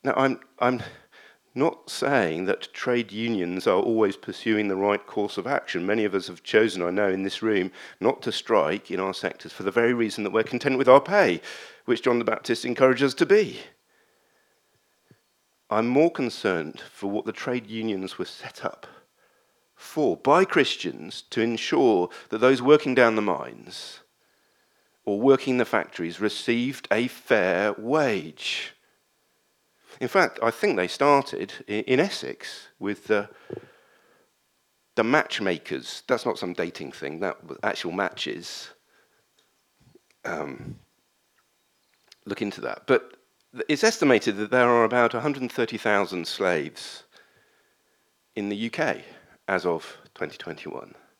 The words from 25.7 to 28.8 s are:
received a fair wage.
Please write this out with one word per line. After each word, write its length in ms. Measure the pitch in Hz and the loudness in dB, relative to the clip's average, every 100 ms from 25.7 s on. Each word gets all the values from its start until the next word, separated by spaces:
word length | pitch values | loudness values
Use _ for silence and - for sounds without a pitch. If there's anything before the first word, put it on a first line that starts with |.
| 110 - - 85 85 | 0 -2 -6 -8 -2
received 680 | 104 - - 117 123 131 - | -4 -4 -2 0 -2 -6 -2
a 180 | 107 123 | -2 -2
fair 640 | - - 113 92 90 104 | -6 0 2 4 2 0
wage. 1000 | - 110 151 139 101 80 76 - - - _ | -2 -2 0 2 0 -6 -12 -8 -8 -10 _